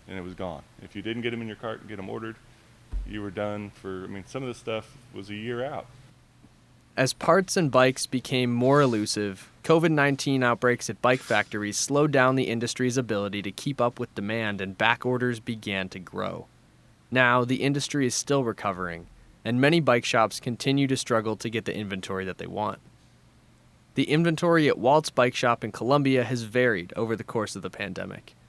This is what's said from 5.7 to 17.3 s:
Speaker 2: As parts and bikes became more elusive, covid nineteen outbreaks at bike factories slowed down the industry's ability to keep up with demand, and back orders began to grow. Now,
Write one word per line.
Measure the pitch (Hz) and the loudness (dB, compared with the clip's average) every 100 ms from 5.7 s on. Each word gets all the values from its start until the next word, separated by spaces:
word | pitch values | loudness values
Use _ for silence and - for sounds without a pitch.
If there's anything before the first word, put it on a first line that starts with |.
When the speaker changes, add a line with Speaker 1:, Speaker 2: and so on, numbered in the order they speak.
| 131 - - - _ _ _ - _ _ _ _ - | -8 -12 -18 -20 _ _ _ -20 _ _ _ _ 0
Speaker 2:
As | 131 | 0
parts | - - 180 185 190 | 0 2 4 4 0
and | 151 | 2
bikes | 127 131 131 - | 6 4 2 -4
became | 127 - 127 120 | -6 -2 0 0
more | 120 127 143 | 2 4 6
elusive, | 135 110 107 104 101 95 - _ | 4 2 -2 -2 -4 -6 -16 _
covid | - 165 165 | 2 4 6
nineteen | 151 139 135 143 135 | 4 4 2 0 2
outbreaks | 123 117 123 120 - | 2 2 2 0 -4
at | 101 | 0
bike | 123 127 | 2 2
factories | - 107 - 104 104 101 | 2 0 2 -2 -4 -4
slowed | - 143 151 | 0 2 4
down | 135 127 131 | 6 4 4
the | 113 | 0
industry's | 117 117 - 127 127 | -2 -4 -2 0 0
ability | 113 104 101 104 | -2 -2 -2 -4
to | 98 | -6
keep | - 151 131 | -6 -6 0
up | 120 120 | -2 -2
with | 120 | -10
demand, | - 101 113 107 98 | -6 -4 -2 -4 -4
and | 98 92 | -6 2
back | 110 120 | 4 4
orders | 127 123 123 113 | 2 0 0 -2
began | 120 110 104 95 92 | -6 -6 -4 -2 -4
to | 95 | -8
grow. | 85 98 98 87 - _ _ _ _ _ - | -12 -6 -6 -6 -14 _ _ _ _ _ -2
Now, | 127 123 | 4 6